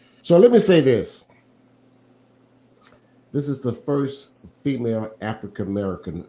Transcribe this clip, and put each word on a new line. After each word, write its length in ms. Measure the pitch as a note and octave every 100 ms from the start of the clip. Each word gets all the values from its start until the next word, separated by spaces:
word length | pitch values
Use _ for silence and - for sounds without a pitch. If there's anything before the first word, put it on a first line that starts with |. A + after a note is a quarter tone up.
| _ _
So 160 | - E3+
let 140 | A#3+
me 80 | A#3
say 220 | - E3+
this. 440 | C3 A2 - - - _ _ _ _ _ _ _ _ _ _ _ _ _ _ _ - _ _ _ _
This 160 | C#3 C#3+
is 120 | C3+
the 140 | B2
first 580 | - - C#3+ C3+ - - _ - _
female 480 | C#3+ B2+ A#2 A2+ A2 -
African-American, 1040 | G#2+ A2 G2+ - G2 G2+ G2 F2 F#2 E2+